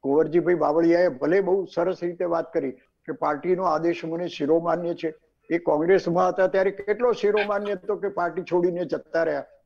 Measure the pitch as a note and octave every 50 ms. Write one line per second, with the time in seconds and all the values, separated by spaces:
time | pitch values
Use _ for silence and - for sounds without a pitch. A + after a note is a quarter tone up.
0 | - C3+ C#3 D#3 D#3+ D#3 D3+ F3 D#3 E3+ F3+ D#3+ D3+ D3 D3+ D#3+ E3 E3 E3+ F3
1 | F3+ F3+ C#3 B2 C#3+ D3 F3 G3+ F#3+ F3+ F#3 G3+ F#3 C#3 - E3+ E3+ F3+ F#3 -
2 | F3 F3 F3 E3+ F#3 F3 E3+ E3 D#3 - - E3 C#3 C3 B2+ - _ _ _ _
3 | _ - D#3 D#3 D#3 D3 D3+ C#3 C#3 F3 F#3 F3 F#3+ F3 D#3 D#3 E3 E3+ E3+ E3+
4 | - E3 E3 E3+ F3+ E3+ - - D3+ C#3 D#3+ E3+ E3 E3+ E3 E3+ F3 E3+ E3+ F3
5 | - D#3+ D#3 _ _ _ _ _ _ _ D#3+ E3+ F3 E3 D3+ D3+ D#3+ E3+ G3 F#3
6 | - F3+ E3+ F3 F#3 F#3 F3+ F#3+ F#3 F#3 F#3+ F#3+ F#3+ G3 F#3+ F#3+ G3+ - G#3 G#3+
7 | B3 B3 A3 - - G#3 G#3 G#3+ G3+ G3+ G3+ G3+ G#3 G3+ G3+ F#3 - - G#3 F3
8 | F#3 G3+ F#3+ - F3 F3 - F#3+ F3 - F3 F3+ F3 F#3 F3 F3 F3+ C3 E3 -
9 | - _ - E3 E3 D#3+ D3 C#3 - - _ _ _